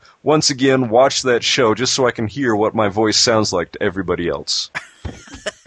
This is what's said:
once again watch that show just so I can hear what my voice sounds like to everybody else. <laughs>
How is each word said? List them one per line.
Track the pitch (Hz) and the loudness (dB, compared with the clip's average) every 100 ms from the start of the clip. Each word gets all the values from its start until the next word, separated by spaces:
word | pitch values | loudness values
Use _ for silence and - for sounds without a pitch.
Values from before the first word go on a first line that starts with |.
| _ _ | _ _
once | 135 156 - | 0 2 0
again | 131 135 135 123 | 0 2 2 4
watch | 113 135 - | 4 4 2
that | 131 117 | 0 0
show | - - 117 | 0 2 2
just | 107 123 | 2 0
so | - 123 | 0 0
I | |
can | - 110 | 0 -4
hear | 131 131 | -4 -2
what | 104 107 113 | 0 0 2
my | 104 | 0
voice | 95 110 104 | 2 0 2
sounds | - 113 104 | 2 2 0
like | 90 82 | -2 -4
to | - | -4
everybody | 101 90 90 85 85 | -4 -4 -4 -4 -4
else. | 71 - - - - | -6 -6 -8 -8 -12
<laughs> | - _ - - - - - - | -16 _ -18 -16 -20 -16 -12 -10